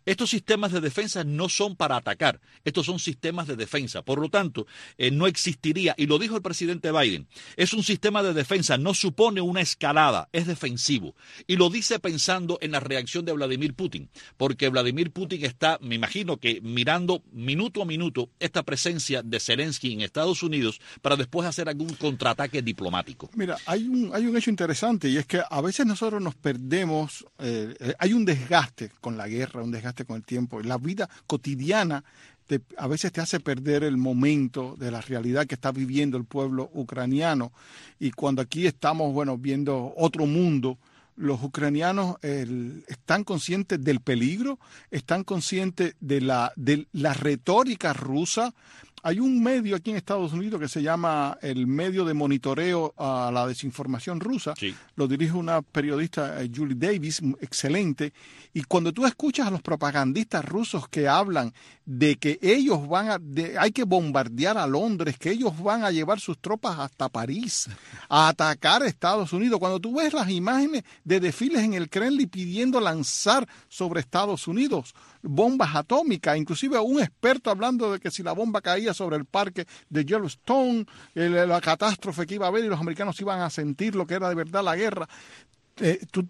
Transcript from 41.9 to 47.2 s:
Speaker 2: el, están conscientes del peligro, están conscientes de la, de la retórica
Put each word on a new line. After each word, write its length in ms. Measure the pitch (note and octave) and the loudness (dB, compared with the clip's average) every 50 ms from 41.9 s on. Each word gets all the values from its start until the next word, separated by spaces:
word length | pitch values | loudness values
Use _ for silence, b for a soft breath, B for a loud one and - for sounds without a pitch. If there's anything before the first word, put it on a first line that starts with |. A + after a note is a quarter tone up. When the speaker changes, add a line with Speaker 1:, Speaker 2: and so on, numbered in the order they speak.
| F#3+ G3 F#3+ F3+ F3 - - | 0 0 0 -2 -4 -6 -6
Speaker 2:
el, 600 | C#3+ C#3+ C#3 B2+ A#2 B2+ B2 A#2+ B2 D3+ D#3+ - - | -6 -4 -4 -4 -4 -6 -6 -6 -8 -10 -14 -16 -16
están 360 | B2 A#2+ _ - D#3+ G3+ G#3 | -18 -8 _ 0 0 0 0
conscientes 600 | - F#3+ D3+ - - F3 G3 G3 - F#3+ D#3 B2+ | 0 -2 -2 -2 -2 -2 -2 -2 -2 -2 0 2
del 160 | D3+ C#3 A#2+ | 2 2 2
peligro, 580 | - - B2+ A#2 A#2+ C#3 F3 G#3+ B3 C#4 C#4 - B B B B B B | 2 0 0 2 2 2 0 0 -2 -4 -4 -6 B B B B B B
están 340 | A2+ A#2 - - E3+ F#3+ F#3+ | -8 -6 -4 -2 -2 -2 -2
conscientes 720 | - G3 E3+ - - F#3+ F#3 F#3+ F#3+ F3+ - F3+ E3 - - | -2 -4 -4 -2 -2 -2 -2 -2 -2 0 0 -2 -2 -2 -4
de 220 | - C3+ C#3+ C#3 | -2 0 0 2
la, 300 | B2+ C3 B2+ A#2+ A#2+ B2 - | 2 2 2 2 0 0 -2
de 320 | - B2+ C#3+ D3 D3 D3+ - | -2 0 2 2 2 0 -4
la 220 | - D3 C#3 D3+ C3+ | -4 -2 0 0 0
retórica 800 | C3 | 0